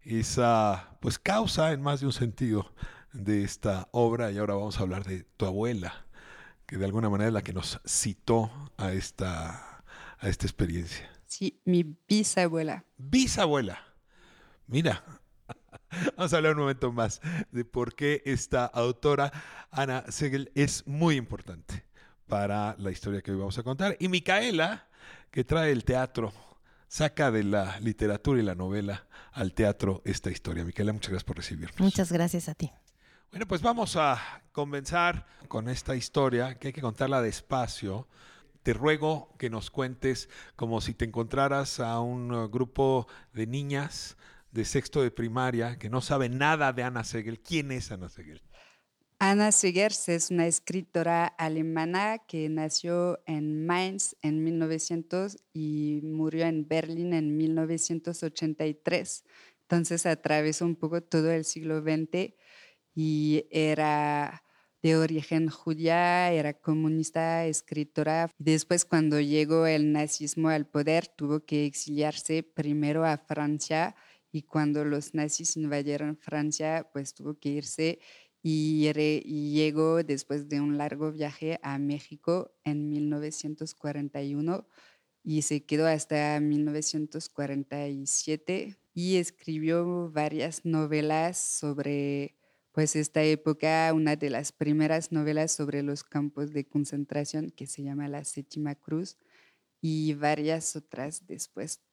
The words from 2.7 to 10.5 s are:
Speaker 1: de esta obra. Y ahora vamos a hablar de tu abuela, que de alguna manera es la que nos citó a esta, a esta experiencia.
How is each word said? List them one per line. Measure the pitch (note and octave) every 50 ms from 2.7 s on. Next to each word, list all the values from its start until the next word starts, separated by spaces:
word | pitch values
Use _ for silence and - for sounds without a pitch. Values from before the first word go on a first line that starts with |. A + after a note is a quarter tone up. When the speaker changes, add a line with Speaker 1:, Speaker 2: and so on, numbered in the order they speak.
| - - - - - - - -
Speaker 1:
de | - B2 G2 G2+ G#2+ G2+ G2+
esta | F#2+ - - - G#2+ F#2+ F#2 F#2+ -
obra. | - A#2+ A#2+ A#2 A2+ A#2 A#2 G#2+
Y | G2 G2+
ahora | G#2+ G2+ G2+
vamos | G2+ G#2 G#2+ F#2 -
a |
hablar | G2 F#2 F#2 G2 F#2+
de | F#2 F#2+ F2+ - _ _
tu | _ G#2+
abuela, | F#2+ F#2 G2+ A2 A#2+ A#2+ G2 F2 F2 - - - - - - - - - - - - - _ -
que | - -
de | F#2+ F#2+
alguna | G2 G2 A2+ A2+ G#2
manera | G2+ G2 G#2+ A2+
es | A2+
la | G#2
que | F#2+ -
nos | F#2 F#2 - - - - -
citó | - - - - A2 F#2+ _ _ - A#2 A2+ A2 G#2+ A#2+ C#3 C#3+ - -
a | - G#2 F#2+
esta, | F#2+ F#2+ F2+ - - - G2 F2+ F2 D#2+ D#2+ E2 E2+ - - - - - - - - - - - - -
a | - G2
esta | - - -
experiencia. | F#2